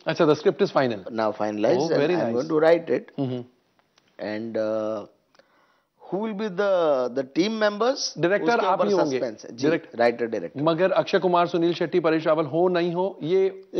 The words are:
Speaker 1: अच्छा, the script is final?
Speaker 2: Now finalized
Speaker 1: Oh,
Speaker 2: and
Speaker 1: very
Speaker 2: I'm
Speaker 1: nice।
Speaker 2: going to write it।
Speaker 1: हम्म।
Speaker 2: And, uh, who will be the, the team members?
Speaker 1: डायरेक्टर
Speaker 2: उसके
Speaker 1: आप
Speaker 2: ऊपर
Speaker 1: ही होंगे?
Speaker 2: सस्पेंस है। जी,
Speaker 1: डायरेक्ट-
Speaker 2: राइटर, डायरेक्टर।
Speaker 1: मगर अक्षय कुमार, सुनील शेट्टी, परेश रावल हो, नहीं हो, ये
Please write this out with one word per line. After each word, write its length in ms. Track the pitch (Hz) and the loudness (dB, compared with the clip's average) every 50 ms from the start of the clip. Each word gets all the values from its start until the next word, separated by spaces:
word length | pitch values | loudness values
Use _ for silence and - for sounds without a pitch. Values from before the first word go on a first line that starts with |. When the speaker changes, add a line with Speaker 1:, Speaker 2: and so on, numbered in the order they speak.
| _ | _
Speaker 1:
अच्छा, 180 | 160 160 - 175 | -4 0 2 4
the 100 | 151 147 | 4 4
script 240 | - - 202 - - | 4 2 0 2 2
is 80 | 202 160 | -2 0
final? 280 | - 160 135 123 110 | 2 0 0 0 -2
Speaker 2:
Now 340 | 98 90 - 113 113 110 107 | -6 -8 -8 -4 -2 -2 -2
finalized 480 | 104 - 107 107 107 104 107 120 120 131 | -2 -2 -4 -4 -2 0 2 2 2 2
Speaker 1:
Oh, 120 | 156 165 | 0 0
Speaker 2:
and 60 | 147 | 0
Speaker 1:
very 180 | 135 143 160 180 | 0 2 2 0
Speaker 2:
I'm 160 | 165 131 113 | 0 0 -2
Speaker 1:
nice। 40 | 117 | -2
Speaker 2:
going 160 | 123 151 160 | -2 -2 0
to 80 | 160 151 | 0 2
write 300 | 160 160 170 170 165 - | 4 4 4 4 2 -2
it। 120 | 127 - - - - - | -4 -4 -4 -8 -6 -6
Speaker 1:
हम्म। 240 | 139 123 127 123 123 - _ _ _ _ _ _ _ _ _ _ _ _ _ - - | -4 -4 -4 -6 -10 -12 _ _ _ _ _ _ _ _ _ _ _ _ _ -10 -8
Speaker 2:
And, 340 | 101 107 110 113 113 110 | -8 -6 -6 -8 -6 -4
uh, 480 | 110 110 107 110 110 107 107 110 104 98 - _ _ _ _ _ _ _ _ _ _ _ _ _ _ _ _ _ _ - | -4 -2 -2 -2 -2 -2 -4 -4 -6 -8 -12 _ _ _ _ _ _ _ _ _ _ _ _ _ _ _ _ _ _ -10
who 200 | - 170 196 220 | -8 -6 -4 -4
will 160 | 220 208 190 | -6 -6 -6
be 200 | 220 214 175 180 | -6 -4 -2 -2
the, 440 | 202 202 190 175 165 156 143 127 123 123 120 | 0 2 2 2 4 2 2 2 0 -2 -2
the 140 | 135 131 127 - | -4 -6 -2 0
team 320 | 151 180 214 226 214 214 208 | 0 0 0 0 0 0 0
members? 520 | 208 202 226 247 277 285 - - - 160 | 0 0 0 0 0 -2 -6 -8 -4 -2
Speaker 1:
डायरेक्टर 340 | 156 175 202 202 - 233 240 | 0 0 0 0 2 0 2
Speaker 2:
उसके 120 | 226 208 | 2 2
Speaker 1:
आप 120 | 185 190 - | 2 2 2
Speaker 2:
ऊपर 80 | 180 | 2
Speaker 1:
ही 60 | 208 202 | 2 2
होंगे? 220 | 175 156 147 131 | 2 2 0 0
Speaker 2:
सस्पेंस 300 | 123 131 120 107 - - | -2 -4 -6 -8 -12 -16
है। 100 | - 117 | -16 -8
जी, 120 | 117 135 | -2 0
Speaker 1:
डायरेक्ट- 320 | 156 165 156 - - - 117 | 0 0 0 -4 -8 -2 2
Speaker 2:
राइटर, 260 | 117 120 117 120 120 | 2 2 2 0 -4
डायरेक्टर। 360 | 113 110 101 85 82 - 127 | -4 -4 -6 -6 -8 -6 -2
Speaker 1:
मगर 300 | 147 165 165 160 190 185 | 0 0 2 2 2 2
अक्षय 280 | - 160 147 - - 185 | 2 2 2 2 0 2
कुमार, 280 | 185 185 175 170 175 | 2 2 2 2 2
सुनील 260 | 165 - 170 170 175 165 | 2 0 0 0 0 0
शेट्टी, 260 | - 175 147 - 180 | -2 -4 0 0 2
परेश 280 | 156 160 160 160 156 | 2 2 0 2 2
रावल 180 | 170 156 160 160 | 2 2 2 0
हो, 220 | 131 147 165 180 | 0 0 2 2
नहीं 260 | 185 180 170 170 175 165 | 2 2 0 0 0 -2
हो, 260 | 180 185 196 185 - 147 | -2 -2 -4 -4 -6 -4
ये 400 | 156 185 190 190 190 190 - - _ - | 0 2 2 2 0 -2 -8 -16 _ -4